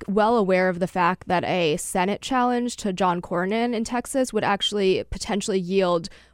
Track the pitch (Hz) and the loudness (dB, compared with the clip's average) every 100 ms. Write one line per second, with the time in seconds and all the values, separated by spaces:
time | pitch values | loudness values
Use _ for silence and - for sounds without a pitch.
0 | - 196 214 240 190 185 185 180 180 190 | -2 2 4 4 4 4 2 0 -2 0
1 | 175 180 - 180 - 180 170 165 - 196 | 0 0 0 -2 0 0 2 0 -2 -2
2 | 180 202 - 262 247 247 240 - 208 180 | 0 -2 -2 0 2 0 -2 -4 -4 0
3 | 185 175 - 175 185 220 240 226 226 247 | 0 0 -2 -2 0 0 0 -2 -2 -4
4 | - 269 254 214 - 202 - 208 190 156 | -4 -2 -2 0 0 0 0 0 2 2
5 | - 190 - 190 202 190 175 196 185 175 | -2 -6 -4 -4 -2 -2 0 2 2 0
6 | 160 - - | -2 -12 -20